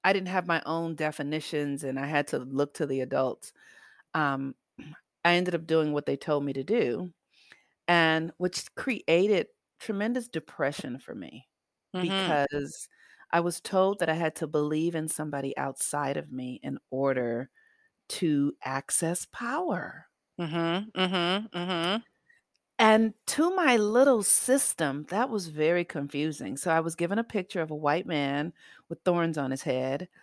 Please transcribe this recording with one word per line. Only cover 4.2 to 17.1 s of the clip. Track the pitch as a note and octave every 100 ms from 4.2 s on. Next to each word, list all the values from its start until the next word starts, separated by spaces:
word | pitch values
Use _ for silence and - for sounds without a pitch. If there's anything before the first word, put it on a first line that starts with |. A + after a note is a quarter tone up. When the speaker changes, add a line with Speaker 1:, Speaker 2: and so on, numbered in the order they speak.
| C#3+ C3+ C3+ - _ -
Speaker 1:
<clears throat> | D3+ - _ _
I | E3+
ended | F3 F3+
up | E3+ D#3+
doing | D#3+ D3+
what | D3
they | C#3+ C#3
told | - D3
me | C#3+
to | C3
do, | C3 A#3 C3 - F3+ _ _ _ _ - _ _ -
and | F3 D#3+ D#3+ E3 -
which | F3+ - -
created | - - A3 - E3+ G3+ F#3+ - _ _ _
tremendous | - G3+ G#3+ B3 A#3
depression | D#3+ - - C#3 C#3+ C3+ B2+
for | -
me | - F2+ B2 _ _ _ _ _
Speaker 2:
Mm-hmm. | F#3 F3 F#3+ F#3 D3+
Speaker 1:
because | C#3 C#3+ C#3+ - - _ - - -
I | E3+
was | F3 E3+
told | - F#3+ F#3+ G3+
that | E3
I |
had | D#3+ D#3+ -
to | D3+
believe | D#3 D3 D#3 E3+
in | E3 D#3
somebody | - D#3 C#3+ C#3 C#3+
outside | C3+ C3+ - D3 C#3 C#3+
of | D3+
me | B2+ B2+ B2+
in | C#3+ C3+ _
order | C3 C#3